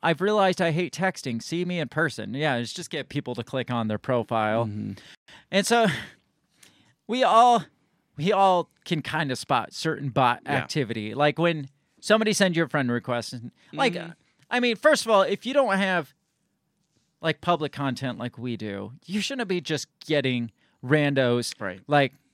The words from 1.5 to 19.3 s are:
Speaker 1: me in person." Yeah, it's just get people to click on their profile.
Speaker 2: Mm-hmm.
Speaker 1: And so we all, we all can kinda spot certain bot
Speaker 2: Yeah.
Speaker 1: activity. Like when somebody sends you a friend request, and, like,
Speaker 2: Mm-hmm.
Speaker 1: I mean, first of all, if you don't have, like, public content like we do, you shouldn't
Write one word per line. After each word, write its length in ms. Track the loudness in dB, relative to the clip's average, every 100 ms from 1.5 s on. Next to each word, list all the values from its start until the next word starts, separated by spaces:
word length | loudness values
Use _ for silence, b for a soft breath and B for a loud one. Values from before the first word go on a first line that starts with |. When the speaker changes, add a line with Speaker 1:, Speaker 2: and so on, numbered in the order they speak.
| -4
Speaker 1:
me 160 | -4 -4
in 80 | -4
person." 460 | -2 -2 -2 -8
Yeah, 200 | -4 -2
it's 180 | -2 -4
just 160 | -8 -10
get 200 | -8 -6
people 260 | -8 -6
to 80 | -8
click 260 | -6 -6 -4
on 160 | -2 -2
their 100 | -4
profile. 680 | -2 -2 0 0 0 0 -2
Speaker 2:
Mm-hmm. 260 | -4 -8 -10 B B _ b b
Speaker 1:
And 160 | -2 2
so 200 | 4 4 0 B B _ _ _ _ b b b b -6
we 160 | 0
all, 400 | 4 8 8 6 0 _ _ _ _ -4
we 160 | 0
all 380 | 4 4 4 0 _
can 180 | -4 -4
kinda 320 | -2 -4 -2
spot 380 | -4 0 -2 -2
certain 380 | -6 -4 -4 -2
bot 300 | 2 2 2
Speaker 2:
Yeah. 80 | -2 -4
Speaker 1:
activity. 580 | -2 -4 -4 -4 -6
Like 240 | 0 0 2
when 300 | 0 -2 -6 _ _ _
somebody 320 | 2 2 4
sends 240 | 2 2 2
you 80 |
a 40 | 0
friend 220 | 0 0
request, 400 | 0 -2 -4 -4
and, 180 | -10 -14 _ b
like, 220 | -2 -2
Speaker 2:
Mm-hmm. 160 | -2 -10 -16 _ _ -6
Speaker 1:
I 100 | -2
mean, 160 | 0 2
first 280 | 4 4
of 60 | 4
all, 120 | 4
if 240 | 4 0 -2
you 80 |
don't 200 | 0 2
have, 380 | 2 0 -2 -4 _ _ _ _ _ _ _ _ _ _ _
like, 200 | -4 -4
public 320 | 0 0 0
content 460 | -4 -4 -4 -6 -6
like 180 | -10 -8
we 180 | -8 -6
do, 360 | -6 -8 -10 -14 -8
you 140 | -6
shouldn't 280 | -4